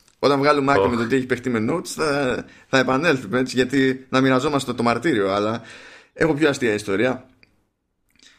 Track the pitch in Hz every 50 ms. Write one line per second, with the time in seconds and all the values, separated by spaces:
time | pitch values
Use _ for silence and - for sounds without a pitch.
0 | _ _ _ _ - 131 143 135 139 147 147 143 135 139 139 139 98 113 120 117
1 | 117 113 127 131 123 - 127 120 - 131 120 110 107 120 151 180 180 - - 156
2 | 156 156 139 143 139 127 113 - - - - - - _ - 131 127 127 131 131
3 | 160 175 147 127 117 95 120 127 131 123 113 123 127 123 139 139 135 131 127 131
4 | - - 127 131 131 135 131 127 131 156 147 139 - - 120 123 120 120 117 117
5 | 117 160 139 107 98 95 98 101 104 107 113 117 117 - - - - - - -
6 | - _ _ - - 156 151 143 156 147 135 - 127 113 104 104 104 - 98 95
7 | 117 127 120 123 - - _ _ _ _ _ _ _ _ _ _ _ _ _ _
8 | _ _ _ _ _ - _